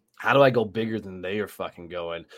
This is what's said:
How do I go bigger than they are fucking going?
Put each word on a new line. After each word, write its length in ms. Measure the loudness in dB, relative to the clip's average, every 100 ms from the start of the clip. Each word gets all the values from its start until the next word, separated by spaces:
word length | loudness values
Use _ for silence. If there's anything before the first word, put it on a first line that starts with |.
| _ -4
How 180 | 2
do 80 | 6
I 80 | 6
go 160 | 4 0
bigger 340 | -2 -4 -4
than 220 | -8 -10
they 180 | -6 -6
are 80 | -6
fucking 400 | -8 -12 -12 -12
going? 380 | -8 -8 -8 -12